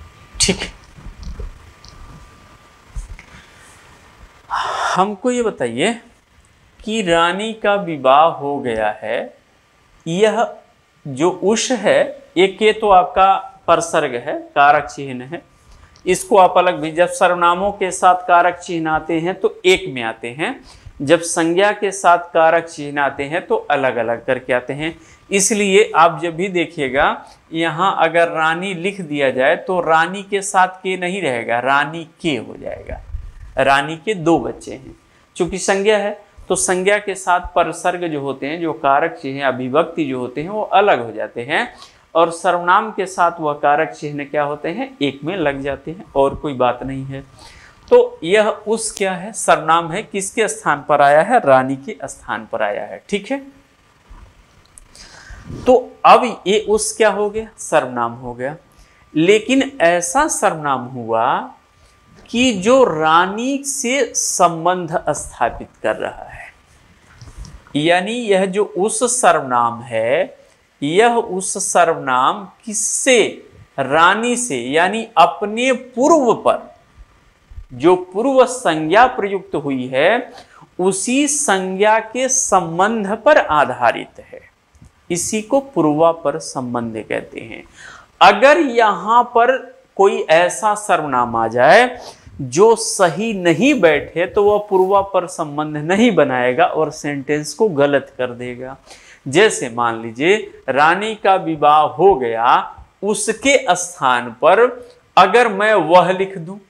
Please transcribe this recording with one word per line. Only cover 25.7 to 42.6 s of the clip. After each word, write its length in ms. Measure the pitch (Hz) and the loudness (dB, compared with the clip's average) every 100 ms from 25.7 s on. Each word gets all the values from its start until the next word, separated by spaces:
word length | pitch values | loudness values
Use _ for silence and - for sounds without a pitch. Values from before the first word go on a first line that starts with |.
| 196 - 156 | 4 4 4
आप 220 | 170 156 | 4 2
जब 120 | 170 160 | -6 -4
भी 120 | 202 | -4
देखिएगा 540 | 180 160 156 135 135 175 233 - - _ | -2 -4 -4 -4 0 0 -2 -10 -20 _
यहाँ 420 | 165 165 156 190 - | -6 -4 -2 -2 0
अगर 280 | 160 170 170 | 0 2 0
रानी 420 | 156 160 165 190 | 0 -2 -2 -6
लिख 260 | 170 185 196 | -6 -6 -8
दिया 280 | 156 147 135 | -8 -2 0
जाए 260 | 123 139 180 | 2 0 0
तो 220 | 185 185 | -2 -2
रानी 400 | 160 160 170 202 | 2 2 0 -4
के 200 | 196 202 | -6 -6
साथ 260 | 196 190 185 - | -2 0 0 -2
के 200 | 190 185 | -8 -4
नहीं 240 | 175 196 | -4 -4
रहेगा, 360 | 156 120 113 117 | -4 -4 -2 -2
रानी 460 | 127 139 151 165 160 _ | 0 0 -2 -6 -14 _
के 140 | 170 123 | -4 -4
हो 200 | 107 90 | -6 -14
जाएगा। 440 | - - - - - - - - - - | -14 -14 -14 -16 -12 -12 -12 -18 -10 -2
रानी 380 | 135 139 147 160 | 0 0 -2 -6
के 180 | 220 | -6
दो 240 | 196 160 156 | -2 0 0
बच्चे 320 | 120 - - | 0 -10 -14
हैं, 240 | 131 135 - _ _ _ - | -16 -18 -20 _ _ _ -6
चूंकि 220 | 165 185 | -6 -4
संज्ञा 380 | - 196 202 208 | -2 0 2 2
है 200 | 202 208 - - - | 0 -6 -14 -14 -6
तो 60 | 180 | -2
संज्ञा 420 | - 185 185 208 | -2 0 0 0
के 160 | 202 | -2
साथ 260 | 190 190 175 175 | -6 -2 -2 0
परसर्ग 520 | 180 160 160 180 175 175 | -2 -2 -2 -4 -4 -4
जो 140 | 151 | -6
होते 260 | 139 135 135 | -6 -8 -8
हैं, 140 | 170 | -6
जो 120 | 165 | -6
कारक 380 | 143 139 139 165 | -2 0 0 0
चिन्ह 260 | - 135 135 | -6 -10 -4
या 120 | 139 | -4
विभक्ति 540 | 123 127 147 170 - | -2 -2 -2 -2 -2
जो 140 | 143 127 | -6 -6
होते 240 | 123 147 | -8 -8
हैं 60 | 165 | -8
वो 120 | 214 | -8
अलग 420 | 196 185 202 139 | -2 0 2 0
हो 60 | 117 | -2
जाते 300 | 107 107 117 | -8 -10 -8
हैं, 300 | 123 175 240 - - _ _ | -6 -4 -6 -10 -20 _ _
और 160 | 160 165 | 0 0
सर्वनाम 580 | 165 185 175 | 0 -2 -2